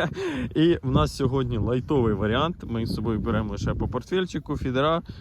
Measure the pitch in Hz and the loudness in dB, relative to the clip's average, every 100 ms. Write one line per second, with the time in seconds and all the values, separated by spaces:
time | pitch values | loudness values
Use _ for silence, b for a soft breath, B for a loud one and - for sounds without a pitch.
0 | 165 - 370 277 117 - 165 165 131 143 | 2 -2 -4 -4 -2 4 4 4 2 2
1 | 151 - 135 135 123 113 104 127 - 143 | 2 0 0 0 0 0 0 0 2 2
2 | 113 98 107 120 160 175 123 117 113 107 | 2 2 2 2 0 -2 -6 -4 -2 -2
3 | 110 107 107 110 107 101 - - 110 123 | -2 -2 0 0 -2 -2 -2 -2 -2 -4
4 | - 185 185 160 147 135 135 127 151 165 | -2 -2 -2 -4 -6 -4 -2 2 2 0
5 | - B | -2 B